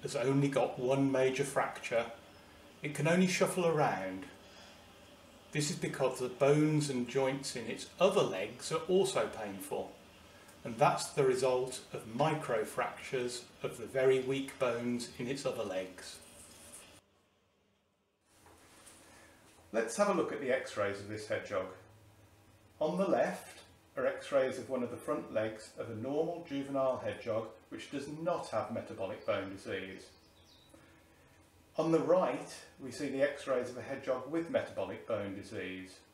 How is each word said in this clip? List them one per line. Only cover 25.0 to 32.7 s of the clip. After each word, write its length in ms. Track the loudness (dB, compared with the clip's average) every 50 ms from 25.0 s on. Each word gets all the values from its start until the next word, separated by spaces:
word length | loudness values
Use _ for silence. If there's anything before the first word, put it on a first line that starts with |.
| -4 -4 -4 -4 -4 -2 -2
legs 380 | 0 0 0 -4 -8 -14 -16 -12 -10
of 120 | -10 -8
a 60 | -6
normal 500 | -6 -4 -2 0 0 0 0 -2 -6 -8 -6
juvenile 540 | -6 -6 -4 -2 0 0 2 2 0 0 -2
hedgehog 440 | -6 -6 -6 -6 -4 -2 -2 -4 -6 -12 -18 -18 _
which 220 | -14 -12 -12 -8
does 160 | -8 -8 -8 -8 -8 -4 -2
not 240 | -2 -2 -2 -4 -2
have 240 | -2 -2 -2 -2
metabolic 540 | -6 -6 -6 -8 -8 -6 -6 -6 -6 -8 -2
bone 240 | -2 -2 -2 -2 -6
disease. 560 | -10 -12 -8 -6 -6 -6 -6 -8 -12 -14 -16 -20 -20 -20 _ _ _ _ -20 -20 -20 -20 -20 _ -20 -20 -20 -20 -20 -20 -20 _ -20 _ -20 -20 -20 -20 -20 _ _ -20 -20 _ _ -2
On 140 | 2 4
the 80 | 4 4
right, 480 | 6 6 6 6 6 2 0 -4 -6 -10 -14 -16 -18 -20